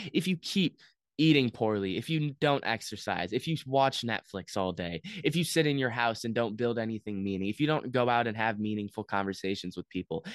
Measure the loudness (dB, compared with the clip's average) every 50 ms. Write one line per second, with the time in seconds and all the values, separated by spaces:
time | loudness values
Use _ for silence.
0 | -10 -4 -2 -2 0 0 -2 -2 -4 0 2 2 2 2 0 _ -14 -20 _ _
1 | _ _ _ 4 6 6 8 6 6 2 0 0 0 0 2 0 0 -2 -2 -4
2 | -2 -2 -2 0 -2 -2 -2 0 2 2 2 2 0 -2 -4 -4 -4 -8 -10 -6
3 | -4 -4 -2 -2 -2 -2 -2 -2 0 -2 -2 -2 -2 0 2 4 4 4 2 0
4 | -2 -2 -4 -4 -4 -6 -8 -8 -8 -4 -2 -2 0 0 -2 -2 -4 -4 -6 -6
5 | -8 -10 -8 -2 0 0 2 2 0 2 2 2 4 4 2 2 0 0 0 0
6 | 0 0 0 -2 -4 -2 0 0 0 0 0 0 0 0 0 0 -2 -2 -4 -6
7 | -6 -6 -4 -2 -2 0 0 0 0 -2 0 0 2 2 2 0 0 0 2 2
8 | 4 4 4 4 2 2 0 0 0 0 0 0 -2 -2 0 -2 -4 -4 -6 -8
9 | -6 -2 -2 0 0 0 -2 -2 -2 -2 -2 -2 -4 -6 -8 -8 -10 -6 -6 -6
10 | -4 -4 -6 -6 -6 -8